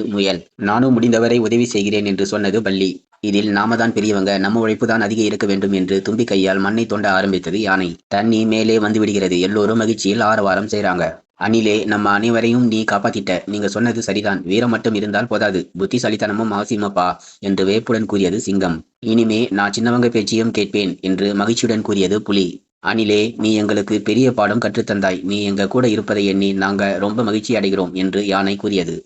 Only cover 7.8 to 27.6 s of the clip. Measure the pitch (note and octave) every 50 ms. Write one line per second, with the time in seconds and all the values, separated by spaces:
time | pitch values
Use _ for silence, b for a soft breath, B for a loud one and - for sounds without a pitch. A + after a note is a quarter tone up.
7.8 | F#2 F2 E2 - _ - - G2+ G#2 A2+ A2+ A2 A2 A2 A2 A2 A2 A2 A2+ A2
8.8 | G#2+ G#2 G#2+ A2 G#2+ G#2 G2+ G2+ F#2+ F2+ F2+ F2 F2+ F#2+ G#2 G#2+ G#2 G2+ A2 A#2
9.8 | A2+ A2 A2+ - - G2 G2+ A#2 A2 G#2+ A2 A2+ G2+ G2 F#2 F#2+ G#2+ G#2+ G#2+ G#2
10.8 | G2+ F#2+ F2+ F2 E2 D2+ - - _ _ _ - F2 G#2+ A2+ A2+ G#2+ G#2+ G#2 G#2+
11.8 | - G#2 G#2 G#2 G#2 G2+ G2+ G2+ A2 A#2 A#2 A2+ A2+ A#2 A#2 B2 B2 A#2 A2 A2
12.8 | A2 - G#2 G2+ G2+ A2+ G2 A2 F#2+ F#2 F2+ F2 - - G#2 G#2 G2+ F#2+ G2+ A2
13.8 | A#2 A#2+ A2 A2+ A2+ - F#2+ G#2 G#2 G2+ G2 F#2 - E2+ F#2+ A2+ A#2+ A#2+ A2+ A2
14.8 | - A#2 G#2+ G2+ G#2+ G#2 G2+ G2+ A#2 A#2 A2 G#2 G#2+ G#2 F#2+ F2 - - - F2
15.8 | G2 F#2+ - A#2 - A2+ G#2+ G2+ G#2+ G#2+ G2+ G#2+ A2+ A2 G#2 G2+ G#2+ - A#2+ G#2
16.8 | G#2 G2 G2 F#2 F2 F2+ F2 B B B B B B G2 G2 F#2+ F#2+ F#2+ G2+ A2+
17.8 | A2+ - A#2 A2 A2 - G#2+ G2 F#2+ F2 F#2 A2+ - - G2 G2 F#2+ F2 E2 D#2
18.8 | - _ _ - - A2 A2 A#2 A2+ A2 G#2+ A2 B2 - F#2+ G2+ G2+ G2+ G2+ A#2+
19.8 | A2+ A#2 A#2+ B2 A#2+ A#2 A#2 A2+ G2 F#2 A2 A2 A2+ A#2 G#2+ G#2+ G2+ G2 - G#2
20.8 | G2+ F#2 F2 - - F#2+ F#2+ F#2 G2 G2+ G2+ G2+ G2+ A2 A#2 A2+ - A2+ A2+ G#2+
21.8 | A2 - G#2 G2 F#2+ F2+ G2+ G#2 - - G2+ G2+ F#2 F2 F2+ - _ _ _ _
22.8 | - F2 G#2 A2 A2 G#2 G#2 G#2 G#2+ A2+ A#2 - G#2+ A2 A2 G#2+ G#2 G2+ G#2 G#2
23.8 | G2 G2+ G#2+ G#2 G2+ A2 G#2+ A#2+ C3 B2+ - A2 G#2 G2+ G#2 A#2 - G#2 G2+ A#2
24.8 | A2 - G#2 G2+ G2 F#2+ F#2 F2 - F#2+ G2+ G#2 G#2 G2+ G2 G2 G2+ G2 - B2+
25.8 | B2+ A#2 G#2+ G#2+ G2+ G#2 G#2 G#2 G2+ G2 F#2+ G2 G2 G2 G2 G2 G2 G2 G2+ G2
26.8 | G2+ G2 F#2+ F2+ G2+ G#2 G#2+ A#2 A#2 G#2+ G#2 A2 - - A#2+ G#2